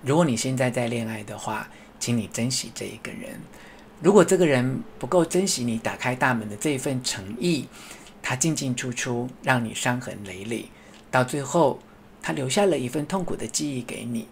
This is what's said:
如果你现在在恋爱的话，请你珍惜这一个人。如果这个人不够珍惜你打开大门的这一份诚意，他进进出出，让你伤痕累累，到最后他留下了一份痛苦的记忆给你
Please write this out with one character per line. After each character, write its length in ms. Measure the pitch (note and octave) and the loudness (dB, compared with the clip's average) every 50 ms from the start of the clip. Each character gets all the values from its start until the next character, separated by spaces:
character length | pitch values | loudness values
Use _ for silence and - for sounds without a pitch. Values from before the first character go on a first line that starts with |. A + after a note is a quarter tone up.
| - | 0
如 100 | B2 C#3 | 4 4
果 80 | D#3+ F3 | 6 6
你 140 | D3+ A#2+ - | 4 2 0
现 180 | - C3 C3 | 0 -2 0
在 160 | B2+ C3 B2+ | 2 0 2
在 160 | A2+ B2+ A#2+ A#2 | 2 0 -2 0
恋 180 | A#2 A#2 A2+ | -2 -2 -4
爱 160 | A2 A2+ G#2+ G#2 | -4 -6 -8 -10
的 120 | G#2 G#2+ G#2 | -10 -12 -8
话， 300 | - - G#2+ G#2 - - - - - - - - | -6 -6 -4 -4 -6 -8 -14 -20 -20 -20 -12 -8
请 180 | - - A#2+ A#2 | -2 0 0 0
你 100 | G#2 F#2 | 0 -2
珍 180 | - - A2+ B2+ | -4 -2 -2 0
惜 220 | B2+ - - A2+ - | -2 -2 -4 -6 -10
这 120 | - G#2 | -10 -10
一 100 | G2+ - - - | -10 -10 -10 -12
个 80 | - | -12
人。 300 | - - - - - - - - - - - - - - - - - - | -12 -10 -12 -12 -12 -14 -16 -16 -18 -20 -20 -20 -20 -20 -20 -20 -16 2
如 120 | D3+ E3 G3+ | 4 8 8
果 100 | G#3 E3+ | 8 8
这 140 | F3 F#3+ F3+ | 8 6 6
个 100 | F#3 D#3 | 6 6
人 340 | C3+ B2+ B2 C3 C3 C3+ - - - - | 6 4 4 2 0 -2 -6 -10 -10 -10
不 80 | - | -4
够 200 | B2+ F#3 F3+ E3 | 2 4 4 4
珍 200 | D#3+ - F3+ F#3+ | 4 2 0 2
惜 200 | F#3+ - - A#2+ | 2 0 0 0
你 120 | A#2+ A2+ A2+ | -2 -2 0
打 200 | - G#2+ G2 G2 | -2 -4 -4 -2
开 180 | - B2+ B2+ | -2 -2 0
大 180 | B2 C#3+ C3 B2 | 2 2 2 2
门 140 | A#2 G#2+ G#2+ | 2 -2 -6
的 80 | G#2 | -8
这 140 | G#2 - D#3 | -4 -2 -2
一 80 | D3 B2+ | 0 0
份 260 | - D3+ C3 B2+ B2+ | -2 -2 -2 -2 -2
诚 320 | - - G#2+ G2 G2 G#2 - | -4 -6 -6 -8 -10 -8 -2
意， 300 | - F3 E3+ C3+ - - - - - - - - - - - - | 0 0 0 0 -2 -8 -14 -18 -18 -18 -18 -18 -20 -20 -20 -10
他 140 | - - C3 | -6 -4 -2
进 180 | B2+ - E3 D#3 | 0 2 0 0
进 220 | - D3 C3+ B2 | 0 -2 -2 -4
出 160 | B2+ - B2+ A#2+ | -4 -4 -6 -6
出， 360 | - - C3 B2 A#2+ B2 B2+ B2+ - - | -4 -4 -2 -2 -2 -4 -6 -8 -8 0
让 200 | - C3 B2 A#2 | 2 2 2 2
你 100 | A2 A2 | -2 -4
伤 260 | - - B2+ B2 B2+ | -2 -2 0 -2 -2
痕 180 | B2+ - - G2 G#2 | -4 -8 -10 -10 -10
累 180 | F#2+ F#2 F#2 G2 | -12 -10 -10 -8
累， 260 | A2+ A#2 G#2+ - - - - - - - - - - | -6 -6 -8 -8 -10 -18 -20 -20 -20 -20 -20 -18 0
到 140 | - C3 B2+ | 2 2 2
最 180 | B2+ - D3 | 2 0 -4
后 380 | C#3 C3 - F3 D#3+ C3+ - - - - - - - - - - | -4 0 2 4 4 4 4 0 -10 -20 -20 -20 -20 -20 -20 -10
他 120 | - - D#3+ | -6 -6 -4
留 160 | D3 C3 B2+ | -2 -2 0
下 160 | C3 G#3+ G3+ | 2 4 4
了 120 | G3 E3 C#3 | 4 4 2
一 100 | B2+ A#2+ | 0 -2
份 180 | - D#3 D3 - | -4 -4 -4 -2
痛 160 | F3 G3 F3+ | -2 -2 -2
苦 100 | - A2+ | -2 -4
的 140 | - - A2 | -4 -6 -6
记 300 | - - D3+ D3 C#3 B2+ | -4 -4 -4 -2 -4 -6
忆 40 | |
给 220 | A#2 - - - - | -6 -6 -8 -8 -6
你 240 | A#2+ A#2+ A2+ A2 - | -6 -6 -6 -6 -8